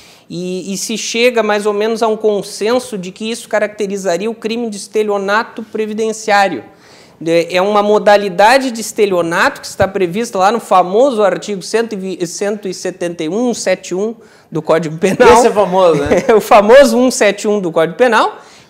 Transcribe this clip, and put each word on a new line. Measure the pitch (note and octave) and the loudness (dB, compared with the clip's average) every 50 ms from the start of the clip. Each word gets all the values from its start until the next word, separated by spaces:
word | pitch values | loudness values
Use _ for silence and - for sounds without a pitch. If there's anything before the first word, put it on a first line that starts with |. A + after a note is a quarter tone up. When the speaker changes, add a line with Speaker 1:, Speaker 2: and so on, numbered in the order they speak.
| - - - - _ _ | -20 -20 -20 -20 _ _
Speaker 1:
e, | - E3+ F3+ F3+ F#3 F#3 - G3 | -12 -10 -8 -8 -8 -8 -8 -8
e | G3 | -8
se | F#3 - - A3+ G3 | -8 -8 -8 -8 -6
chega | - - - A#3 A#3+ B3+ A#3 A3+ G#3+ | -6 -6 -2 0 0 2 2 0 0
mais | G#3 G#3 G#3 G3+ | 0 -2 0 -2
ou | G#3+ G3+ | -2 -2
menos | G3+ G#3+ A3+ A3+ A3 A#3 | -2 -2 -2 -2 -2 0
a | A3 | -2
um | A3 G#3+ | -2 0
consenso | A3 G#3+ G#3 G3 F3+ - - - G3 A3 B3 B3+ B3 - G#3+ F#3+ | 0 0 0 -2 -4 -8 -10 -6 -4 -2 -2 -2 -2 -6 -10 -10
de | F3 F#3 | -10 -12
que | F#3 - G#3+ A3 | -12 -10 -8 -8
isso | A#3 A3+ - - | -8 -8 -8 -6
caracterizaria | A3 G#3 G#3+ G#3 G#3 - G#3+ F#3+ G3+ G3 F#3 F#3+ E3+ F3 G3+ A3+ | -2 -2 -2 -4 -4 -6 -6 -6 -6 -6 -4 -4 -2 -2 -4 -6
o | A3 | -6
crime | A3 - G#3+ A3+ A#3 A#3+ A3+ | -6 -6 -6 -6 -4 -6 -6
de | G3+ | -8
estelionato | G3 - - - A3 G#3+ G#3 G3+ G3+ G3 G3 G3+ A3 A3 - - B3 A3 | -10 -14 -6 -2 -2 -2 0 -2 -2 -2 0 -2 -2 -2 -4 -8 -14 -14
previdenciário. | - - G#3+ A3 G#3+ G#3+ G#3+ A3 A3 G#3+ A3 - A3 G3+ G3+ G3 G3 D#3+ A2 - - - _ - - - - - - _ _ D#3 | -10 -8 -6 -6 -6 -4 -4 -4 -4 -6 -6 -2 2 2 2 2 2 0 -6 -10 -14 -20 _ -20 -20 -20 -20 -20 -20 _ _ -2
É, | E3 E3 E3+ E3 E3 F3+ | 0 2 2 2 0 0
é | F3+ F#3 | 0 0
uma | G#3 G#3 G#3 G3+ | 2 2 2 2
modalidade | G#3 G#3+ G#3 F#3+ G#3 G#3 G3+ G3+ G3+ F3 F#3 G3+ A3 B3+ C4+ C4 C4 | 4 2 2 4 4 4 4 2 0 2 4 4 4 4 4 2 -2
de | A3+ A#3 G#3 | -4 -6 -10
estelionato | - - - G#3 G3+ F#3 F3 E3+ E3 E3+ F#3+ A3+ C#4 - - - | -8 -2 -2 0 0 0 0 -2 0 0 0 0 0 -2 -4 -12
que | |
está | - - - G3 F#3+ | -14 -4 -2 -2 -2
prevista | F#3+ G3+ F#3+ E3+ E3+ A3 A#3 A3+ - F#3+ | 0 -2 -2 -2 -2 -4 -6 -4 -2 0
lá | F#3 G3+ A#3 | 2 2 2
no | A3 | 0
famoso | - - G3+ F#3 F3 F3 F#3+ A3 C4 C#4+ A#3+ G#3+ G#3 | 0 2 2 2 2 2 2 2 2 2 2 2 2
artigo | F#3 F3+ E3+ - G#3 G#3 F#3 E3+ | 0 0 -2 -6 -8 -8 -8 -8
cento | - - A3 A#3 A3 A3 | -4 -2 -2 -2 -2 -6
e | |
vi-, | F#3+ F#3+ F#3+ F#3 - E3 | -8 -8 -8 -6 -6 -8
cento | E3 - - G#3 G3+ A3 G#3 - F#3 | -8 -6 -6 -4 -4 -4 -6 -8 -10
e | F3 | -10
setenta | - - F#3 F3 - F3+ F3 E3+ E3+ D#3+ | -8 -8 -10 -8 -6 -6 -8 -6 -6 -6
e | D#3 | -4
um, | F3+ A3+ B3+ B3 G#3+ | -2 -2 -2 -2 -2
cento | - - G3+ F#3 F#3 - | -2 -2 -2 -2 -2 -4
e | - | -6
setenta | F3 | -6
e | |
um | F#3 G#3 A3+ A3+ - - - - - _ _ - | -4 -4 -6 -6 -10 -18 -20 -20 -20 _ _ -8
do | D#3 | -6
Código | - - D#3 E3 E3+ D3 D#3+ E3 | -2 0 0 0 0 -2 -4 -2
Penal. | G#3 F#3+ F3+ - B3 A#3 A#3 A#3 | -2 0 2 4 6 6 6 6
Speaker 2:
Esse | B3 | 4
é | A#3 | 4
famoso, | F#3 G#3 G3+ F3+ F3+ F#3+ F#3 E3+ D#3 C#3+ C#3+ | 2 2 0 2 2 4 4 4 4 2 0
né? | D3 F#3 G#3 G3 | 0 0 0 2
Speaker 1:
<laughs> | - | 2
É | A3+ | 2
o | G#3 | 2
famoso | - - B3+ G#3+ G3+ G#3 B3 C#4 C#4+ A#3+ | 4 6 6 6 8 8 8 8 8 6
cento | A3 A#3+ B3+ B3+ | 4 2 0 0
e | B3 | 0
setenta | - A3+ G3+ G3 G3+ - | 0 0 0 0 0 -2
e | G#3+ | -2
um | G#3 G#3 | -2 -2
do | F#3 E3 E3 | -2 -2 0
Código | E3+ D#3+ E3 E3+ | 0 0 0 2
Penal, | - B3+ B3 G#3+ A3+ D#4+ G#4+ - - - - - - - _ | 2 2 4 4 2 2 0 -2 -8 -16 -20 -20 -20 -20 _